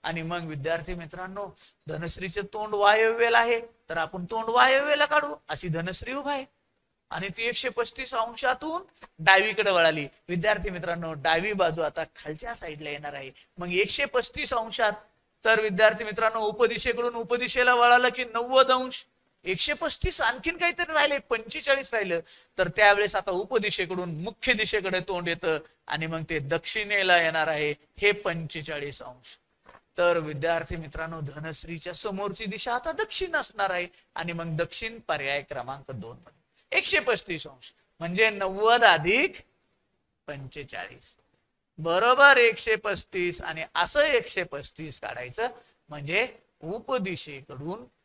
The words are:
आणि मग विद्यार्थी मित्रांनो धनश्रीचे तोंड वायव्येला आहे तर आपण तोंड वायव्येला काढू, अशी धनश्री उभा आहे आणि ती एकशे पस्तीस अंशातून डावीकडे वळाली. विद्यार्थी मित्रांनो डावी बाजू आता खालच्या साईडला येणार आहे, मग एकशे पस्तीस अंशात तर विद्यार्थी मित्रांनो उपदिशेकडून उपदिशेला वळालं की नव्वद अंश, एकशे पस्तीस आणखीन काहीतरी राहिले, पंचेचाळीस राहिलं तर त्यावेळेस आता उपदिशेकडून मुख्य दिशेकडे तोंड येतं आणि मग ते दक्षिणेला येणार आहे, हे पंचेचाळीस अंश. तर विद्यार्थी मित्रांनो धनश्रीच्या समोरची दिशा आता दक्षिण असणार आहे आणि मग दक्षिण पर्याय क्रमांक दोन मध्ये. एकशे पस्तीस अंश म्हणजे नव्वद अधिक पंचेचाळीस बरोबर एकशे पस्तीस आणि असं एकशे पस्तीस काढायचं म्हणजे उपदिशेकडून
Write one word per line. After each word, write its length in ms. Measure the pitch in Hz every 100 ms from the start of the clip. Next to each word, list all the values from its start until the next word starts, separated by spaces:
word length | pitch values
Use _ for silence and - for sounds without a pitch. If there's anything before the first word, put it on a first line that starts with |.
आणि 180 | - 165
मग 240 | 160 170 165
विद्यार्थी 480 | 151 147 165 160
मित्रांनो 520 | 180 160 175 185 196 196 - - _ -
धनश्रीचे 540 | 156 170 - 185 202 202
तोंड 220 | 214 214
वायव्येला 640 | 208 202 214 220 226 233 233
आहे 220 | 233 233 226 _ _
तर 80 | 160
आपण 280 | 160 185 180
तोंड 180 | 226 226
वायव्येला 560 | 240 254 269 294 294
काढू, 300 | 294 302 294 294 _
अशी 200 | 151 175
धनश्री 460 | 160 175 185 233
उभा 180 | 269 277
आहे 120 | 285 269 _ _ _ _ _ _
आणि 180 | 165 196 185
ती 100 | 226
एकशे 200 | 233 254
पस्तीस 460 | 233 233 - 254
अंशातून 680 | 247 226 233 254 254 311 330 381 _ - _
डावीकडे 520 | 160 190 214 214 202
वळाली. 360 | 180 165 160 143 _ -
विद्यार्थी 420 | 180 208 208 202
मित्रांनो 420 | 180 175 170 165
डावी 380 | 156 160 165 196
बाजू 300 | 202 175 160
आता 220 | 156 151 160 -
खालच्या 380 | 151 156 233 233
साईडला 340 | 175 147 151
येणार 240 | 147 147
आहे, 160 | 143 135 - _ -
मग 140 | 175
एकशे 300 | 180 202 - 277
पस्तीस 460 | 247 - - -
अंशात 380 | 240 226 208 220 202 - _ _ _
तर 160 | 226 220
विद्यार्थी 440 | 220 190 214 220
मित्रांनो 360 | 220 214 220 226
उपदिशेकडून 760 | 214 214 233 233 254 240 240
उपदिशेला 600 | 233 226 240 247 254 247
वळालं 340 | 247 240 247 247
की 160 | 247
नव्वद 460 | 247 226 240 262 262
अंश, 320 | 254 254 - - _ _ _
एकशे 280 | 175 185 -
पस्तीस 480 | 294 320 - - -
आणखीन 360 | 240 247 320 349
काहीतरी 360 | 349 349 339
राहिले, 260 | 311 294 285
पंचेचाळीस 720 | - 233 226 208 247 277 269
राहिलं 260 | 233 196 170 - - - -
तर 100 | 180 190
त्यावेळेस 380 | 208 202 208 196
आता 140 | 190
उपदिशेकडून 800 | 180 202 254 208 - 175 185 180 156
मुख्य 300 | 185 - -
दिशेकडे 460 | 220 214 214 190 185 180
तोंड 200 | 185 170
येतं 300 | 170 175 156 - _ -
आणि 200 | 151 160
मग 160 | 165 160
ते 80 | 160
दक्षिणेला 760 | 139 165 - 220 208 208 185 175
येणार 320 | 165 160 156
आहे, 220 | 151 151 147 _ -
हे 100 | 202
पंचेचाळीस 840 | 208 208 165 160 160 147 151 143 135
अंश. 340 | 127 127 - - _ _ - - _ -
तर 200 | 175 165
विद्यार्थी 580 | 156 147 160 165 165 170
मित्रांनो 440 | 156 147 160 165 147
धनश्रीच्या 680 | 147 156 - 165 170 175
समोरची 500 | 170 220 190 202 190 220
दिशा 280 | 214 -
आता 180 | 240 320
दक्षिण 440 | 320 440 - 370 311
असणार 340 | 254 214 196
आहे 160 | 180 180 _ _
आणि 180 | - 170
मग 220 | 170 170 156
दक्षिण 420 | 170 - 226 226 -
पर्याय 320 | 151 139 143
क्रमांक 480 | 139 135 123 139 135
दोन 260 | 127 95 123
मध्ये. 640 | - _ _ _ _ -
एकशे 220 | - -
पस्तीस 460 | - 220 - 165 147
अंश 260 | 131 - _ _ _
म्हणजे 280 | 170 180 220
नव्वद 540 | 208 190 190 220 240
अधिक 560 | 226 165 160 226 349 - - _ _ _ _ _ _ _ -
पंचेचाळीस 840 | 143 131 147 143 92 90 - - - _ _ _ _ _ -
बरोबर 580 | 165 175 233 254 285 269
एकशे 380 | 233 220 - 214
पस्तीस 640 | 214 190 - 190 175 170
आणि 220 | - 160 160
असं 260 | 165 180 294
एकशे 400 | 302 254 - -
पस्तीस 580 | 175 139 139 - 156 139
काढायचं 480 | - 120 123 127 240 - _ _ _
म्हणजे 380 | 147 143 185 247 - _ _
उपदिशेकडून 1200 | 160 214 226 262 190 170 - 139 135 139 147 202 247 _